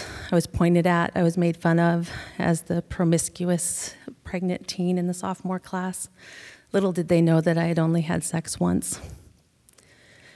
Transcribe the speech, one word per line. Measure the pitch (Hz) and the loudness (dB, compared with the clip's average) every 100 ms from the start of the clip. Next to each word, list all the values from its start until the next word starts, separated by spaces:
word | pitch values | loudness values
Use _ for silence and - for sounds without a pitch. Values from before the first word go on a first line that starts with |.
| - - - | -12 -12 0
I | |
was | 170 - | 0 0
pointed | - 175 175 180 | 2 4 4 4
at, | 170 170 | 2 2
I | - | 2
was | 170 175 | 0 2
made | 170 165 | 0 2
fun | 170 165 | 2 4
of | 170 170 170 - - - | 4 2 -2 -10 -12 -4
as | 175 165 | 0 0
the | - 170 | -2 -4
promiscuous | - - 165 165 - - 175 175 - - - - - - | -4 -2 2 2 0 -4 -2 0 -2 -6 -8 -12 -18 -18
pregnant | - 180 180 180 - | -10 -4 -4 -4 -6
teen | - 180 180 | -4 0 0
in | 180 | -2
the | |
sophomore | 175 190 185 185 185 | -4 -6 -6 -6 -6
class. | - 185 185 - - _ - - - - _ | -6 -6 -6 -8 -12 _ -20 -20 -20 -20 _
Little | 196 190 | 0 0
did | 175 160 | 0 2
they | 170 | 4
know | 165 160 | 6 4
that | 170 165 | 4 2
I | 165 | 0
had | 165 | 2
only | 160 170 | 2 0
had | 156 165 | 0 -2
sex | - 165 - - | -2 -6 -6 -2
once. | 180 - - - - - - _ _ _ _ _ _ _ _ - - | 0 0 -2 -8 -12 -18 -20 _ _ _ _ _ _ _ _ -20 -20